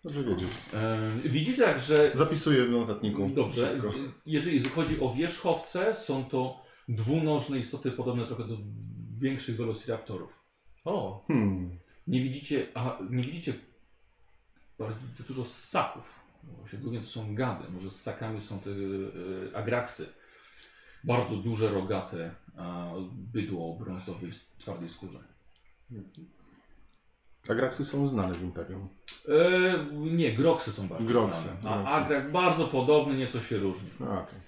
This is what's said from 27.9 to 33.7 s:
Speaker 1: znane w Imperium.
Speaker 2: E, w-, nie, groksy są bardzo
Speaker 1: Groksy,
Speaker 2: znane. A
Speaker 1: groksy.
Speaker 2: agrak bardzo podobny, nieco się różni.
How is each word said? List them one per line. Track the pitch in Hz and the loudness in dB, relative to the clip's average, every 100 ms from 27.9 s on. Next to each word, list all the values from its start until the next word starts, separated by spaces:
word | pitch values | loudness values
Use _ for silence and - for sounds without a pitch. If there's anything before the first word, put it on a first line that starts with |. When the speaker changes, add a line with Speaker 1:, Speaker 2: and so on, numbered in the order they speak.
| 139 139 | 0 2
Speaker 1:
znane | 123 92 | 2 0
w | 87 | -2
Imperium. | 92 85 85 95 98 - - - - | -6 -6 -8 -8 -12 -12 -14 -12 4
Speaker 2:
E, | 151 175 185 180 175 | 8 8 8 6 4
w-, | 147 147 156 | 0 -4 0
nie, | 170 151 | 4 4
groksy | 110 160 165 - | 6 6 6 0
są | 107 95 | -4 -6
bardzo | 92 | -2
Speaker 1:
Groksy, | 113 120 107 82 76 87 | 4 4 4 0 -6 -6
Speaker 2:
znane. | 110 | -2
A | 107 | 0
Speaker 1:
groksy. | 98 147 | 2 2
Speaker 2:
agrak | 135 143 135 | 4 0 2
bardzo | 180 180 160 160 | 2 4 4 2
podobny, | 135 127 151 147 135 | 2 6 6 6 0
nieco | 127 120 | 0 -4
się | - 110 | -2 0
różni. | 95 | 0